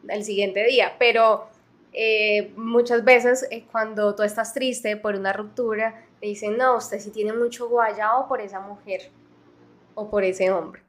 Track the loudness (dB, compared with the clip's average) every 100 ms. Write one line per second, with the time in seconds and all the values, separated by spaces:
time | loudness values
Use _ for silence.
0 | -8 -8 -4 -2 0 2 2 4 2 2
1 | 4 6 4 4 -2 _ _ _ _ -4
2 | 0 2 2 0 -2 -8 0 2 4 2
3 | 6 6 6 0 -2 -12 -8 -4 -4 -2
4 | -2 0 -2 -2 -6 -2 -4 -2 -4 -4
5 | -4 -4 -4 -4 -6 -6 -4 -2 -4 -6
6 | -20 _ -10 -6 -4 0 2 2 -2 -10
7 | -8 -6 -4 -2 -4 -4 -2 0 0 0
8 | 0 0 0 -6 -6 -12 -14 -18 -10 -10
9 | -10 _ _ _ _ _ -20 _ _ -14
10 | -4 0 0 2 0 0 -4 -14